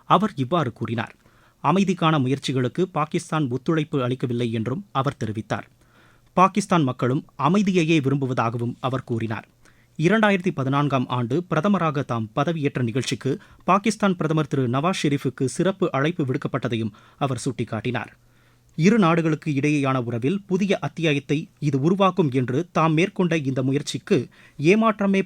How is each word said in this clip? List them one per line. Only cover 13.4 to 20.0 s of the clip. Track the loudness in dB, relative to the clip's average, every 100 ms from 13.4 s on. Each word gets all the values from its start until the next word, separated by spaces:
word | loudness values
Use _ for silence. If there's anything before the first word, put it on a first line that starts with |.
| -8 -10 0
பாகிஸ்தான் | 2 2 0 0 0
பிரதமர் | 0 0 0
திரு | 0 0 0
நவாஸ் | -2 0
ஷெரீஃபுக்கு | 0 0 -2 -2 -4 0
சிறப்பு | -2 0 -2 0
அழைப்பு | -2 -2 -2
விடுக்கப்பட்டதையும் | -2 -4 -4 -4 -2 -4 -6 -20 -6
அவர் | -4 -2 -6
சுட்டிக்காட்டினார். | -4 -6 -4 -4 -4 -6 -16 _ _ _ _ _ 2
இரு | 4 6
நாடுகளுக்கு | 4 4 0 -2 -2 0
இடையேயான | 0 2 0 0